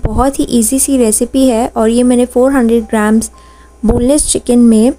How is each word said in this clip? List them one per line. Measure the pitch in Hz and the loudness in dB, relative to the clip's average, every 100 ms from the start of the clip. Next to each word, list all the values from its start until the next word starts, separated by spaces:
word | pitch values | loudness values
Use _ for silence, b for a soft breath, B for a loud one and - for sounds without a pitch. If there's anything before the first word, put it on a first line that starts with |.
| 233 | -2
बहुत | 214 262 277 | -2 -2 -2
ही | 285 | -2
easy | 240 220 269 | -2 -2 -2
सी | 277 269 | -2 0
recipe | 226 214 233 269 262 | 0 0 -2 0 0
है | 226 240 | 0 -2
और | 240 220 | -2 0
ये | 233 | 2
मैंने | 247 247 247 | 2 0 0
four | 247 254 | 0 0
hundred | 277 233 233 220 | 2 0 0 -2
grams | 220 208 220 226 b b b b - | -2 0 0 -2 b b b b -6
boneless | 214 240 247 294 - | -2 0 0 0 -2
chicken | - - 240 | -4 0 2
में | 233 220 233 | 4 4 2